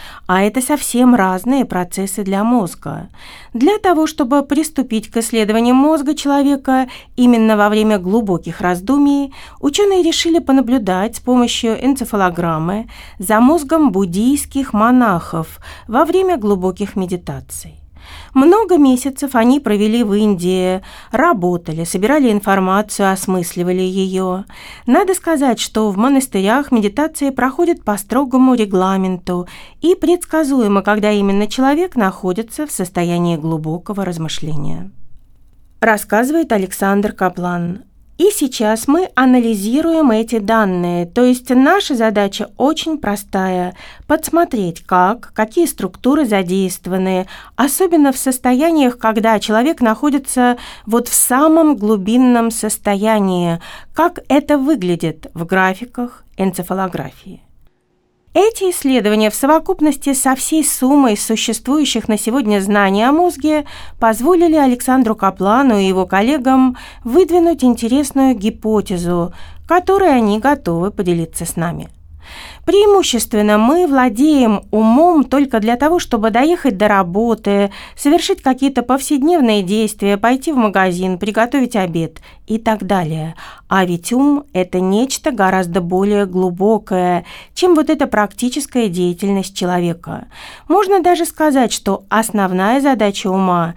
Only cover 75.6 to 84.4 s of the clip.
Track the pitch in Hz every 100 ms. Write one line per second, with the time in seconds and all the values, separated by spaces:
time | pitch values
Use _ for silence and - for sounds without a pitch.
75.6 | 214 240 285 349 - 233 220 226 294 349
76.6 | 262 185 208 196 180 190 233 220 202 202
77.6 | 202 - - - 285 330 330 381 269 254
78.6 | 277 269 247 269 - 294 294 349 240 208
79.6 | 180 214 214 - 202 202 233 262 330 269
80.6 | 214 190 190 175 185 180 208 208 233 285
81.6 | 247 220 185 165 160 - - - - 220
82.6 | 226 208 190 196 156 160 160 160 - -
83.6 | - 190 180 175 - 247 285 285